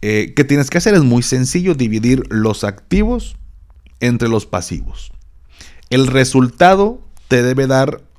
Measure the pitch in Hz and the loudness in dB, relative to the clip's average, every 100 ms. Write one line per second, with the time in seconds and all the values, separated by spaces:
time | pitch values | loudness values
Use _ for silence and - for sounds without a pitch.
0 | 104 107 87 - 135 143 139 175 170 202 | -2 -2 -2 0 2 2 0 0 2 4
1 | 139 120 120 127 127 180 185 151 120 110 | 4 2 0 -2 -2 -2 -2 0 0 0
2 | 117 131 - 110 110 107 104 101 _ 185 | 2 0 0 -2 -2 -2 -6 -8 _ -2
3 | 214 240 - - - - - - - - | 0 -2 -8 -16 -18 -20 -20 -20 -20 -6
4 | 123 120 117 113 - 95 - 92 - - | -4 -2 0 -2 -4 -8 -8 -10 -10 -12
5 | - - - - - - - - - 127 | -16 -18 -20 -20 -20 -20 -20 -20 -4 0
6 | 131 127 131 135 127 - 175 190 202 247 | 2 2 2 2 0 4 4 4 2 -2
7 | - - - 123 120 131 135 131 131 - | -16 -20 -2 0 2 0 0 2 0 -4
8 | _ | _